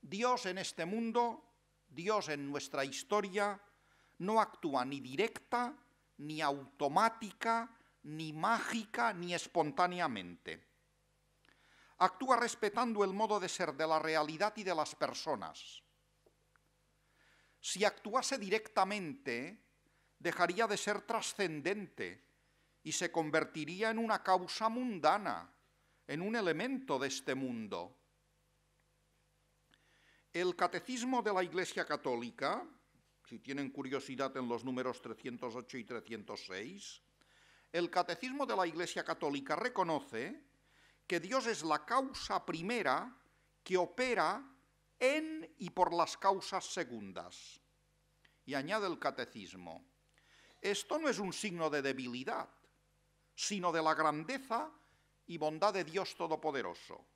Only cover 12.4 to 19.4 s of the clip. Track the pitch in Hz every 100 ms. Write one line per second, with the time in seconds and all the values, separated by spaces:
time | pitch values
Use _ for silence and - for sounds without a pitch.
12.4 | 233 - 208 220 240 214 196 190 220 208
13.4 | 180 - 170 139 160 160 156 160 151 156
14.4 | 202 214 190 165 147 - 139 123 - 127
15.4 | 85 78 - - _ _ _ _ _ _
16.4 | _ _ _ _ _ _ _ _ _ _
17.4 | _ _ - 180 202 - 214 233 - 269
18.4 | 202 214 214 - 190 208 175 131 - 117